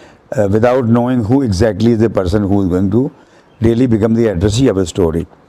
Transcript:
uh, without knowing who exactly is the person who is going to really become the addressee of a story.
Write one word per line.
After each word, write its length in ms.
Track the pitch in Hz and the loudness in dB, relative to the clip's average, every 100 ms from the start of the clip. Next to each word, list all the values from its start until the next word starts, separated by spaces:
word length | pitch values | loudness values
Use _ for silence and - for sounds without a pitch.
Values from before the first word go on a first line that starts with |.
| - - _ 123 | -20 -20 _ -4
uh, 120 | 101 | 0
without 360 | 107 120 131 113 | 2 2 2 2
knowing 380 | 120 123 127 | 0 0 -2
who 180 | 104 135 | 0 0
exactly 500 | 131 92 113 92 113 | 0 0 0 0 0
is 60 | 113 | 2
the 120 | 110 | 0
person 320 | 101 92 107 | 0 -2 -2
who 200 | 98 101 | 0 0
is 60 | 95 | 0
going 220 | 90 98 | 0 0
to 220 | 107 147 - _ _ _ - | 0 -2 -6 _ _ _ -4
really 260 | 110 117 131 | -2 0 0
become 260 | 110 113 | 0 0
the 120 | 113 113 | 0 0
addressee 420 | 90 104 107 131 | 0 -2 0 0
of 80 | 95 | 0
a 80 | |
story. 420 | 92 - 82 82 82 - | -2 -2 -2 -2 -8 -14